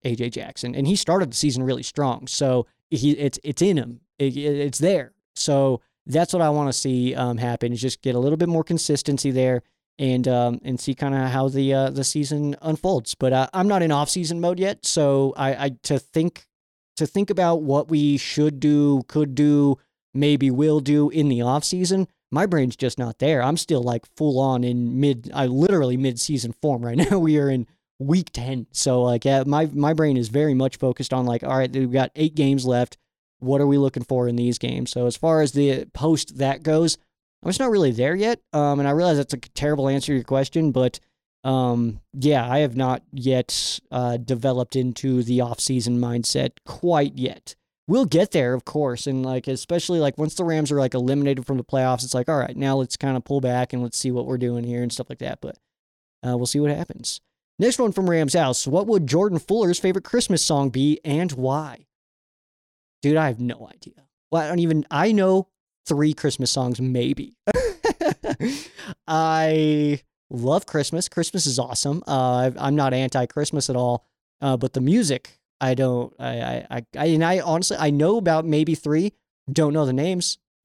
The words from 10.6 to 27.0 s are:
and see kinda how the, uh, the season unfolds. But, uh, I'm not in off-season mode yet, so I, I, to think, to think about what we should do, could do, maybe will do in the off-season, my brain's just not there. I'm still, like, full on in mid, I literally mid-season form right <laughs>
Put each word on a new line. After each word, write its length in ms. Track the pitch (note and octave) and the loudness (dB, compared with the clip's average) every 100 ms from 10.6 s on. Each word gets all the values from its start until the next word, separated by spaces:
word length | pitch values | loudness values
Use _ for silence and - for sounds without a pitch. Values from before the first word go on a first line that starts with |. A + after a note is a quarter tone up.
and 160 | C#3 B2 | -6 -6
see 140 | - | -4
kinda 340 | C3+ C#3+ C#3 C3 | -4 -2 -2 0
how 200 | C3 C3+ | 0 0
the, 240 | C3+ C3+ | 0 2
uh, 160 | C3+ C3+ | 2 0
the 140 | C3+ | -2
season 520 | C3 D#3 C#3 D3 D3 C#3 | -2 -2 -2 -2 -2 -4
unfolds. 540 | D#3+ D#3 F#3 E3 A2 - | -4 -2 0 0 -2 -2
But, 180 | C3 | 0
uh, 140 | C3 C3 | 2 0
I'm 140 | F#3+ G3 | 0 2
not 140 | G3 | 2
in 100 | E3 | 2
off-season 480 | C#3+ D3 F#3 D#3+ E3+ | 2 0 -2 -4 -2
mode 200 | E3+ F3+ | 0 0
yet, 260 | F#3+ G#3+ - | -2 -2 -2
so 480 | - C#3+ C#3 C3+ - | 2 4 4 2 0
I, 300 | C3+ C3 C#3 | -2 -2 -4
I, 40 | B2+ | -6
to 160 | - C#3 | -4 -4
think, 460 | - D#3+ E3 - _ _ _ _ _ - | -2 -2 -2 -4 _ _ _ _ _ -6
to 80 | D#3 | -2
think 240 | G3 G3+ | 0 0
about 320 | F#3+ F3 E3+ | 2 2 2
what 280 | D3+ C#3+ D3 | 2 0 2
we 280 | D#3 D3 C#3+ | 2 2 2
should 420 | - - D3+ C#3 | -2 0 0 2
do, 440 | D3 D3 D3 C#3 - | 2 4 4 2 0
could 280 | D3+ D3 C3 | -2 0 2
do, 420 | D3 D3 C#3+ C3 _ _ _ | 4 4 4 2 _ _ _
maybe 360 | C3 D3 D3 C3+ | 0 2 4 2
will 300 | B2+ D#3 D3+ | 2 2 2
do 300 | C3+ D3 D3 | 2 2 4
in 180 | D#3 D3 | 2 2
the 140 | A#2+ | 2
off-season, 640 | A#2+ C#3+ - F3+ F3+ F#3+ F#3 _ - | 2 0 0 -2 0 0 0 _ -6
my 140 | C#3 G3 | -2 2
brain's 320 | E3+ C3 - | 2 0 0
just 200 | B2+ - | -4 -4
not 220 | A#2+ - | -6 -2
there. 240 | C#3 D3 | 0 2
I'm 140 | B2 E3 | 2 0
still, 260 | - D3 | 0 0
like, 220 | A#2+ A#2+ - - | 0 -4 -6 -2
full 240 | D3+ C3 | 0 2
on 240 | C3+ B2+ | 2 2
in 360 | B2 B2 A#2+ B2+ | 0 0 0 0
mid, 300 | C#3+ B2 - | 0 0 -4
I 140 | C#3+ C3 | -4 0
literally 500 | C3 F3+ F#3+ C3 B2+ | 2 4 4 2 0
mid-season 560 | C3+ A#2 - C#3+ A#2 - | -2 -2 -4 -4 -4 -4
form 240 | D3+ B2 A#2+ | -2 -2 -2
right 120 | |
<laughs> 140 | A#2+ | 0